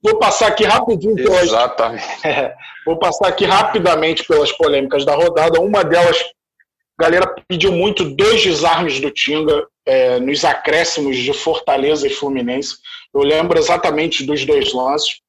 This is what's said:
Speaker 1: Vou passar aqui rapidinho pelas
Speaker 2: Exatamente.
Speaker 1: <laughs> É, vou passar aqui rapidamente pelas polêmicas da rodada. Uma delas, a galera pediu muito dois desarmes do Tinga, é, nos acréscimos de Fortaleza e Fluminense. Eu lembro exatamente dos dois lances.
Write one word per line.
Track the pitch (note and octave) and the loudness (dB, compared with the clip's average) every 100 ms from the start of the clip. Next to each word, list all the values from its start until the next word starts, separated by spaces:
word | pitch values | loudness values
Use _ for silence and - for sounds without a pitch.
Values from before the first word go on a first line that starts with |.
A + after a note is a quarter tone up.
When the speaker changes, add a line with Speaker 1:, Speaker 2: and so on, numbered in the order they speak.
Speaker 1:
Vou | G#3+ A3 | 0 2
passar | G#3+ - A3 | 2 2 0
aqui | - | 2
rapidinho | A3 B3+ B3 G3 G3 G#3 | 2 2 0 -2 0 0
pelas | B2+ F3+ | 2 2
Speaker 2:
Exatamente. | F3 A2+ B2 - A2+ A2+ - | 2 2 0 0 -4 -4 -10
Speaker 1:
<laughs> | - D#3+ | -6 -4
É, | D3 C3 - - - - | -2 -4 -8 -20 -10 -6
vou | E3 | -2
passar | F3+ D#3 F#3+ | -2 0 0
aqui | - G3+ | 0 2
rapidamente | G3 G#3+ A3 F3 D#3 D#3+ D#3+ - | 2 2 0 2 2 0 -2 0
pelas | D#3 C#3+ | 2 2
polêmicas | - D#3+ C#3 C3+ C#3+ C#3 | 0 0 2 0 -2 0
da | C#3+ | 2
rodada. | E3+ E3 D#3+ D#3+ | 2 2 2 2
Uma | F#3+ G3+ | 2 0
delas, | D#3+ E3+ F3 E3 - _ _ _ _ _ _ - | 2 4 4 2 -4 _ _ _ _ _ _ -2
a | |
galera | D#3+ F3 F#3 - _ | 2 2 0 -4 _
pediu | F3+ F#3+ | -2 0
muito | F3 G3+ - | 0 -2 -2
dois | E3 C#3 G#3 A3+ | -4 0 2 4
desarmes | F#3 D#3 E3 E3 E3+ C3+ | 2 2 2 0 -2 -4
do | C#3 | -6
Tinga, | - - D3+ D#3 D3 - _ - | -4 -4 0 0 0 -2 _ 0
é, | C3 B2+ B2 | 2 2 0
nos | C3 C#3+ | -2 0
acréscimos | D#3+ C3+ - D#3 D3+ D#3+ C#3+ B2+ | 0 0 0 0 0 -2 -4 -2
de | B2+ | -4
Fortaleza | C#3+ D#3+ D#3+ - C3+ C#3 D3+ C#3 | -4 -2 -4 0 0 2 0 -2
e | |
Fluminense. | - C#3+ C3+ A#2+ B2+ C#3 - - - - | -4 -4 -4 -4 -6 -8 -12 -18 -20 -6
Eu | C#3 | -2
lembro | C#3+ D#3 E3+ E3 | 2 2 2 2
exatamente | D#3 F3 F3 D3+ D#3+ - C3+ | 2 0 0 -2 -2 -4 -4
dos | D3 C3+ | -4 0
dois | D3 - | 0 0
lances. | B2+ B2+ D3+ - - | -2 -2 -2 -4 -6